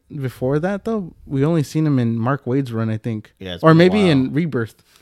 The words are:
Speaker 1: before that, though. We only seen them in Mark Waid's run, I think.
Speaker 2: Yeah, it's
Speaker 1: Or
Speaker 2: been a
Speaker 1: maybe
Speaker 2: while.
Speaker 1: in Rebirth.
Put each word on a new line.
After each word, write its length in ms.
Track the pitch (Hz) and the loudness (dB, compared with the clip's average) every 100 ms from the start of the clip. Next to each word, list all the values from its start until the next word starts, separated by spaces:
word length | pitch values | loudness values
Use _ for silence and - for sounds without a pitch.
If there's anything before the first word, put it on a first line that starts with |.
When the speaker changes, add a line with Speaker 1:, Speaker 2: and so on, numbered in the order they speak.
| _ | _
Speaker 1:
before 500 | 151 131 - 127 147 | -10 -8 -4 -2 0
that, 240 | 180 202 | -2 -4
though. 300 | 220 226 175 - - | -6 -6 -8 -14 -6
We 180 | 139 | -2
only 200 | 143 165 | 0 0
seen 180 | 135 156 | 0 0
them 140 | 156 135 | 0 2
in 180 | 117 117 | 0 0
Mark 280 | 113 139 - | -2 -2 -2
Waid's 260 | 135 131 | -2 -2
run, 160 | 113 110 | -4 -4
I 80 | 107 | -4
think. 380 | 123 110 - - | -6 -8 -10 -16
Speaker 2:
Yeah, 140 | 95 | -12
it's 80 | 87 | 0
Speaker 1:
Or 80 | 160 | 4
Speaker 2:
been 60 | 160 | 6
a 20 | |
Speaker 1:
maybe 200 | 180 208 | 6 4
Speaker 2:
while. 80 | 190 | 2
Speaker 1:
in 200 | 139 131 | 2 0
Rebirth. 500 | 135 170 131 110 - _ _ | -2 -4 -4 -6 -10 _ _